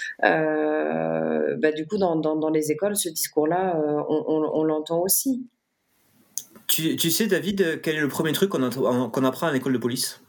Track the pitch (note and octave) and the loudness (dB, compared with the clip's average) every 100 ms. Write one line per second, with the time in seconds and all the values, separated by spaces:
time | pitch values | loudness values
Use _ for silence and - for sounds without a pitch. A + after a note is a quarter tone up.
0 | - - - E3 D#3 D#3 D3+ D3+ D3+ D#3+ | -10 2 2 4 2 0 0 0 -2 -2
1 | D#3+ D#3+ D#2+ D#2 - C#2+ D#3 D#3 D#3+ G#3 | 0 0 0 0 0 2 0 0 -4 0
2 | F3+ D#3+ D#3 D#3 D#3 D#3 D3+ D3+ G3+ G3+ | 2 2 0 0 0 0 0 0 0 -2
3 | F3 D#3+ - - D3+ F3 F#3+ D#3+ D3+ D3 | -4 -4 -2 0 2 2 0 0 0 0
4 | - D3+ - D#3 D3+ D#3 D#3 D#3 D#3 E3+ | 0 -2 0 0 0 0 0 0 -2 -2
5 | F#3+ - C4+ B3 B3 _ _ _ _ _ | 0 0 0 -4 -6 _ _ _ _ _
6 | _ _ _ - - - - - D#3+ B2+ | _ _ _ -14 -14 -20 -8 -2 -2 0
7 | E3 - A3+ E3+ F3 G3 E3+ D#3 E3 D#3 | 0 0 2 0 0 0 0 0 -2 0
8 | C#3+ - D#3 C#3 G3 E3 B2+ B2 G#2 B2 | 0 0 0 2 0 2 -2 0 0 2
9 | A#2+ C3+ C3 C3 E3+ C3 C3+ B2 A#2+ B2 | 0 2 0 0 0 0 0 0 0 -2
10 | - - | -6 -8